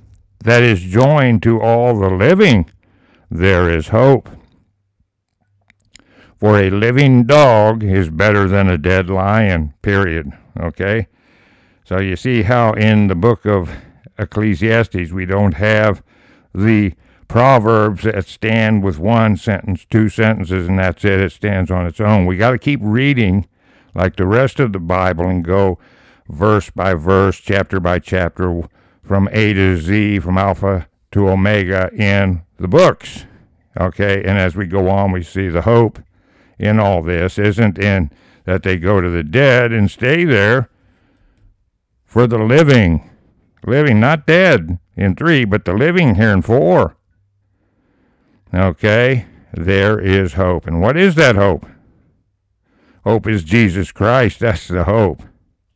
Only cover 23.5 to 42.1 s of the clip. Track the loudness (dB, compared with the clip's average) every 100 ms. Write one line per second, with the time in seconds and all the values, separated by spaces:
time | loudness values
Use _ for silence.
23.5 | _ _ _ _ -4 -4 -2 -2 0 0
24.5 | -2 -4 -4 -4 -2 -2 -2 -2 -4 -2
25.5 | 0 0 -4 _ _ _ _ -18 -4 0
26.5 | 0 -2 -4 -2 -2 0 2 2 -2 -4
27.5 | -4 -2 -4 -2 -4 -4 -4 -4 -4 -4
28.5 | -4 -8 _ _ _ -4 0 0 0 0
29.5 | 2 2 0 0 0 0 -2 -2 -2 0
30.5 | -2 -2 -4 -6 _ _ -2 0 2 2
31.5 | 0 0 -2 -4 -2 0 0 0 -2 -8
32.5 | -10 0 2 2 0 -8 -20 -20 -20 _
33.5 | _ _ -6 -6 -2 -2 -2 -2 0 -2
34.5 | -4 -4 -2 0 0 -2 -4 -6 -6 -4
35.5 | -2 2 2 2 -2 -16 _ _ _ _
36.5 | -6 -2 0 0 0 -2 -2 -4 -2 -2
37.5 | 2 0 0 0 0 -2 -8 _ _ -6
38.5 | -4 -2 -2 0 0 0 -4 -2 0 2
39.5 | 2 2 0 -2 -2 -2 0 0 2 2
40.5 | 0 -2 _ _ _ _ _ _ _ _
41.5 | _ _ _ _ _ _